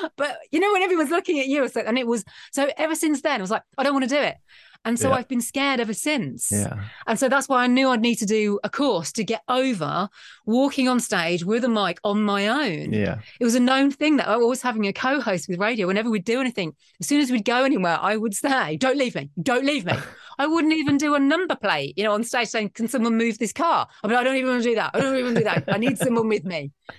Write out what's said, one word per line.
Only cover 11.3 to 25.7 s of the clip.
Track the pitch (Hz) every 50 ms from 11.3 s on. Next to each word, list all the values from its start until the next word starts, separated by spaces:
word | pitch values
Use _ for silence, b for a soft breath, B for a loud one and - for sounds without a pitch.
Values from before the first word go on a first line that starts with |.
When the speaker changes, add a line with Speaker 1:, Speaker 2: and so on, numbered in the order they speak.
| 175 175 175
Speaker 1:
with | 190 220 240 247
a |
mic | 247 226 214 196 175 175 - -
on | 208 208 214 214
my | 208 202 202 202
own. | 214 247 294 294 214 160 151 151 - 110
Speaker 2:
Yeah. | 107 104 180 160 107 B B B B
Speaker 1:
It | 247
was | 233 226
a | 254
known | 247 254 269 269 277 277
thing | 277 - 302 311 302
that | 247 - -
I | 208
was | 247 233 233 262 240
having | - 254 226 220 208
a | 196 196
co-host | - - 262 277 294 226 214 190 170 - -
with | 180 170
radio. | 202 220 247 220 185
Whenever | 175 196 208 220 240
we'd | 220 214 175
do | 226 226 262
anything, | 262 254 240 220 180 156 - b b b b b
as | 175 -
soon | 285 294
as | 294 247
we'd | 247 233 196
go | 240 233 247 262
anywhere, | 269 302 196 185 170 165 -
I | - 190 214
would | 220 214 233 196
say, | - - 285 269 254 196 151 156
"Don't | 160 254 262 254
leave | 285 254 233 -
me, | 160 139 143 - 180 156
don't | 269 247 247 269
leave | 277 302 269 175
me." | 175 -
Speaker 2:
<laughs> | - - - - - - - - -
Speaker 1:
I | 277
wouldn't | 311 320 330 294 311 320
even | 320 285 294 285
do | 277 311 294 294
a | 285
number | 277 277 311 339 381 320 285
plate, | - - 196 165 147 139 143 143
you | 170 208
know, | 214 208
on | 208 233
stage | - - 247 233
saying, | - - 226 208 196
"Can | - - 226
someone | - - 254 226 233 226
move | 226 233 233 226
this | - 233 202
car?" | - - 320 339 277 165 120 - B B
I'd | B
be | 208 233
like, | 247
"I | 240
don't | 262 269
even | 262 254 262
wanna | 247 247 226
do | 247 233
that. | 214 170 143 -
I | 220
don't | 277 269 269
even | 262 247
wanna | 247 233 226
do | 220
that. | 208 170 170 -
I | -